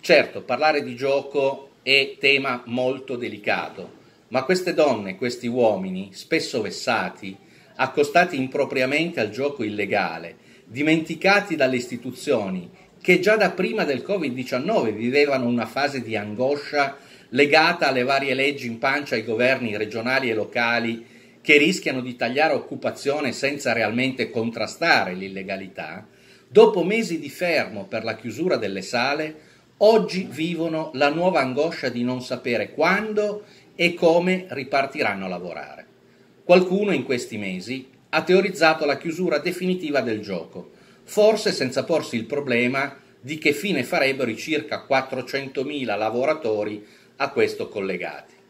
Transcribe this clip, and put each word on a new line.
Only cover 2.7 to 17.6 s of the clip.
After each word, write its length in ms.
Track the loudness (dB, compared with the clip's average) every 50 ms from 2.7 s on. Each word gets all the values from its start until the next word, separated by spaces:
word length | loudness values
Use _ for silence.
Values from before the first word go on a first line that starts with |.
| -4 -2 0 0 -2 -4 -6 -8 -8
delicato, 760 | -6 -6 -8 -8 -8 -4 -2 -2 -2 -2 -8 -10 -14 -16 -16 -16 -20 -20 -20 _ _ _ _
ma 120 | -4 -4 0
queste 280 | 0 0 0 0 -2 2
donne, 420 | 2 2 2 2 0 -4 -8 -8
questi 300 | -6 -6 -6 -6 -4 -6
uomini, 640 | -4 0 2 4 4 2 2 -4 -6 -6 -8 -10 -12
spesso 480 | -14 -20 -6 -2 -2 -2 -2 -2 -4 -4
vessati, 800 | -4 -4 -8 -6 -2 0 0 0 0 -4 -6 -10 -14 -14 -14 -14 -20 _ -20 -20 _ -20 -4
accostati 600 | -2 -2 -2 2 0 0 4 4 4 4 4 0
impropriamente 840 | -4 -4 -2 0 -2 -2 0 0 -2 0 0 2 0 0 -2 -2 -2
al 100 | -2 -2
gioco 320 | -2 -2 -4 -4 -2 -4
illegale, 760 | -6 -4 -2 -4 -2 0 0 0 0 0 -4 -8 -12 -14 -16 -18 _ -20 -20 -20 _
dimenticati 880 | -14 -6 -2 2 2 2 2 0 -4 -8 0 2 4 4 4 2 0 0
dalle 200 | 2 2 2 2
istituzioni, 920 | 0 -2 -4 -8 -10 -10 -10 -12 -8 -2 0 0 0 0 -2 -6 -6 -8 -10 -18 -20 -20 _ _ _
che 200 | _ 4 4 4
già 160 | 6 4 4
da 160 | 4 4 0
prima 320 | 0 -2 -4 -2 0 -2 0
del 180 | 0 -2 -4
covid 320 | -2 -4 -4 -2 -2 -4 -6
diciannove 580 | -6 -6 -4 -4 -4 -2 0 0 0 0 0
vivevano 540 | -2 -2 -2 2 4 4 4 4 4 0 0
una 220 | 0 0 0 -2 -2
fase 340 | -2 -2 -2 -2 -2 -4
di 140 | -6 -4 -6
angoscia 840 | -6 -4 -6 -4 -2 0 0 0 -2 -4 -4 0 0 0 0 -2 -10 -20 -20 -20 -20 -18 _
legata 600 | 4 4 4 6 8 6